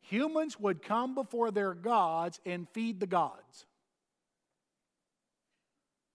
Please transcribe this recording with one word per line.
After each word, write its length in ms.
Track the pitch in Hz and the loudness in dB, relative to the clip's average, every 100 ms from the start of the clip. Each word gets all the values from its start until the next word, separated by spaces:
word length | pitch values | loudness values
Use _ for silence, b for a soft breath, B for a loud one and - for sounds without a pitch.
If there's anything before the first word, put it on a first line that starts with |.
humans 580 | - 208 302 320 311 - | -2 0 2 0 -2 -2
would 240 | 208 180 | -2 -2
come 320 | - 220 254 262 | 0 -2 0 -4
before 340 | 254 240 233 | -4 0 0
their 220 | 208 196 | 2 0
gods 680 | 175 190 233 175 165 175 170 - | -2 2 4 4 2 -2 -4 -6
and 220 | 180 175 | -6 -6
feed 300 | - 226 196 | -4 -4 -2
the 80 | 190 | 0
gods. 580 | 180 147 - - - - _ _ _ _ _ _ _ _ _ _ _ _ _ _ _ _ _ _ _ _ _ _ _ _ | 2 2 -2 -20 -20 -20 _ _ _ _ _ _ _ _ _ _ _ _ _ _ _ _ _ _ _ _ _ _ _ _